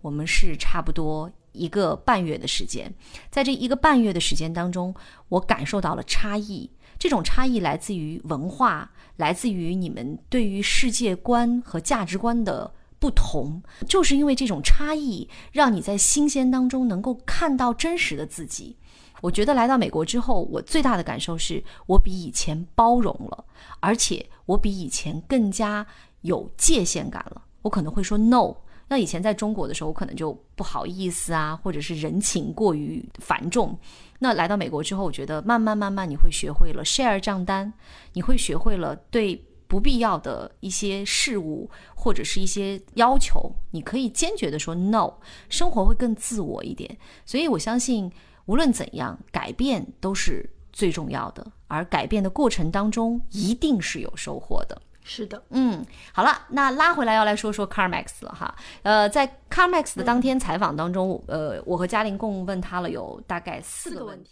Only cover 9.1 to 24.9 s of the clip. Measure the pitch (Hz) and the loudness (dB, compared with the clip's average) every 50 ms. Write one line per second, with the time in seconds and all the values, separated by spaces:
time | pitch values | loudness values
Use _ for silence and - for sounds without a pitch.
9.1 | - - 160 151 175 185 - 247 202 180 170 165 180 190 180 165 - - 117 131 | -6 -2 0 0 0 0 -2 -4 -4 -2 -2 -2 -2 -2 -4 -4 -6 -8 -8 -8
10.1 | 156 - - - - 254 233 202 196 196 202 - - - 254 254 214 - 240 214 | -10 -10 -10 -4 0 0 2 2 0 -2 -2 2 4 6 6 6 4 0 -2 -2
11.1 | 185 180 - - 240 240 240 233 240 240 247 - - 160 160 - 285 233 196 160 | -2 -2 -2 0 2 2 2 2 0 -2 -4 -4 -8 -6 -2 0 -2 -2 -2 -4
12.1 | 175 196 202 233 233 240 220 190 - - - - - - - _ - _ - 285 | -6 -2 -2 0 0 0 0 0 -2 -4 -6 -10 -14 -20 -20 _ -6 _ -2 2
13.1 | - - - - - 185 185 143 151 175 - - - - - - - 392 349 - | 4 4 4 4 2 -2 -2 -2 -6 -8 -10 -16 -12 -10 -6 0 2 2 4 4
14.1 | 277 277 294 294 269 247 269 233 196 139 143 - - - 294 294 311 311 294 269 | 4 4 4 2 2 0 0 -2 -4 -4 4 6 6 6 6 2 -2 -4 -4 -4
15.1 | 208 156 113 - - - - - - 277 294 262 220 180 - - 202 202 - - | -6 -6 -8 -12 -14 -20 -20 -10 0 2 2 4 4 0 -2 -4 -2 0 2 2
16.1 | - 294 294 294 269 277 262 254 254 254 254 254 262 262 254 240 196 180 208 254 | 2 2 2 2 2 2 0 2 2 2 0 0 0 0 0 0 0 -2 -2 -4
17.1 | 254 254 - - - - 339 320 277 254 254 247 233 233 - 330 339 349 - - | -6 -6 -4 0 0 2 2 2 0 0 0 0 -2 -2 -2 -4 -2 -2 -2 -4
18.1 | - 139 151 156 - - 160 - - - - - - _ - - - - - - | -4 -6 -8 -10 -10 -12 -12 -10 -12 -12 -12 -14 -20 _ -20 -20 -20 -20 -20 -20
19.1 | - - - 175 175 196 208 233 294 254 233 240 269 254 202 - - 156 156 165 | -20 -6 -4 -2 0 2 2 2 4 4 4 4 4 2 2 0 0 -4 -4 0
20.1 | - 240 240 - - - 165 156 156 - - - - 320 277 262 233 180 165 165 | 0 -2 2 4 4 4 4 0 -4 -6 -6 0 0 2 4 4 2 2 0 -4
21.1 | 131 - - - 165 165 - - 165 143 - - - - - - 180 202 - 196 | -6 -6 -6 -6 -4 -4 -4 -4 -4 -4 -6 -8 -12 -16 -2 6 8 8 8 8
22.1 | 185 190 170 156 - - - - 156 160 175 - - - 233 233 240 247 233 - | 4 0 -6 -6 -6 -4 -2 -2 -4 -4 -6 -6 2 2 4 4 4 4 2 0
23.1 | - - - - - - - - _ - - - - - - 180 220 233 - - | -2 -6 -10 -12 -12 -14 -16 -20 _ -20 -20 -20 -14 -4 -2 0 0 0 0 -2
24.1 | 185 - - - - - - - 180 202 - 214 196 190 175 - | -2 -4 -6 -12 -18 -18 -4 2 2 4 4 2 0 -2 -6 -6